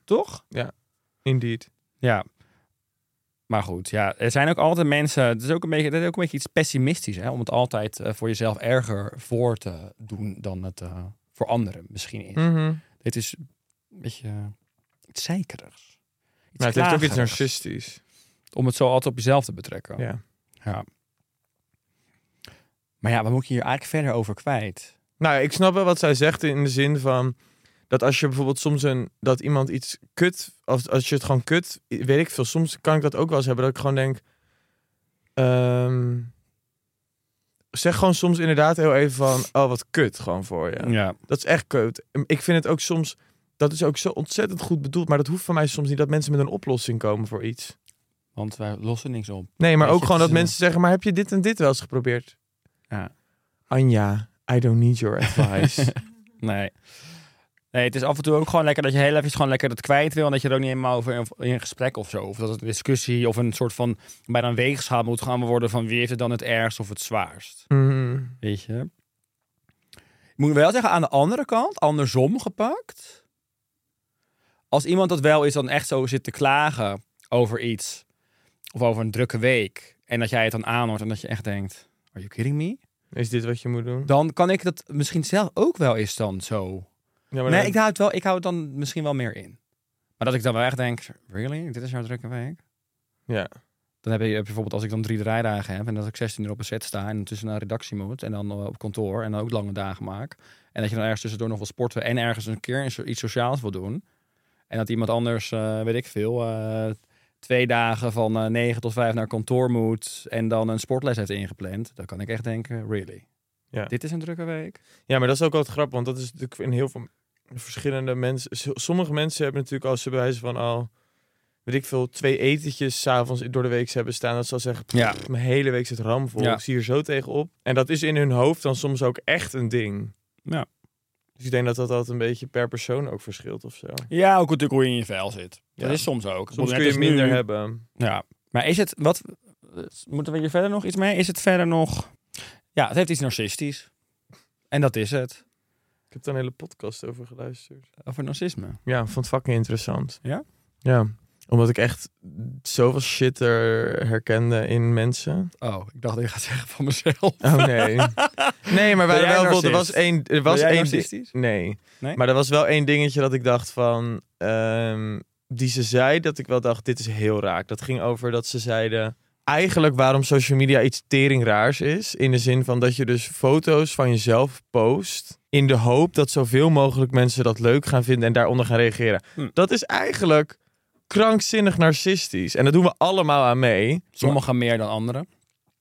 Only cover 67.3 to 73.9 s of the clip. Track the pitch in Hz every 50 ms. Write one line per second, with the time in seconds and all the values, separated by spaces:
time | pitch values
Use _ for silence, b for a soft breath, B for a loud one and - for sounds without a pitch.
67.3 | 85 92 - - - - - - 143 139 135 135 135 131 131 123 123 135 131 123
68.3 | - - - 107 104 98 - - 113 117 135 175 - _ _ _ _ _ _ _
69.3 | _ _ _ _ _ _ _ _ _ _ _ _ _ b b b b b b b
70.3 | b b 139 147 151 143 151 170 208 247 220 202 175 170 160 - - 139 143 165
71.3 | 226 277 277 - 240 226 247 392 403 - - 151 151 147 143 123 - 131 127 143
72.3 | 208 262 - 208 - - 208 240 311 466 - - - - - - - - _ _
73.3 | _ _ _ _ _ _ _ _ _ _ _ _